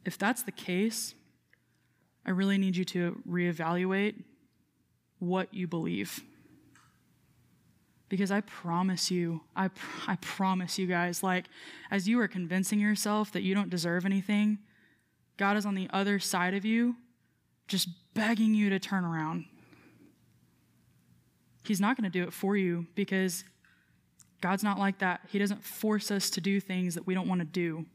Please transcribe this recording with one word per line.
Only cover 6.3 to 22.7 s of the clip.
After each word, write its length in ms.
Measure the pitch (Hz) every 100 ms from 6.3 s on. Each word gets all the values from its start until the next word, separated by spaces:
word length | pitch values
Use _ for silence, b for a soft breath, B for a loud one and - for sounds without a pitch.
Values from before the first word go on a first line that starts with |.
| - - - _ - _ _ _ _ _ _ _ _ _ _ _ _ _
Because 220 | 185 196
I 100 | 202
promise 680 | 208 - 170 170 190 180 -
you, 320 | 180 170 165 - -
I 120 | 190
pr-, 440 | - - - -
I 40 | 185
promise 640 | - - 190 185 180 -
you 80 | 180
guys, 340 | 180 175 175
like, 260 | 190 180 - B B B B
as 160 | 196 185
you 120 | 240
are 80 | 208
convincing 520 | 185 170 180 185 214
yourself 520 | 208 208 214 208 208
that 100 | -
you 100 | 185
don't 160 | 196 190
deserve 360 | 180 170 175 185
anything, 540 | 196 190 208 214 208 b b b b b b _ -
God 180 | 196 208
is 100 | 208
on 100 | 190
the 140 | 185
other 280 | 196 196 202
side 340 | - 185 180
of 120 | 196 208
you, 320 | 226 240 240 - _ _ _ _ _ -
just 220 | 190 180 170 _
begging 420 | - 214 220 220 214
you 140 | 208
to 100 | 196
turn 240 | 190 190 175
around. 400 | 165 156 170 156 B B B B B B _ _ _ _ _ _ _ _ _ _ _ _ _ _ _
He's 160 | - 202
not 160 | 202 262
gonna 140 | 202
do 140 | 175
it 100 | 175
for 240 | - 196 202
you 300 | 185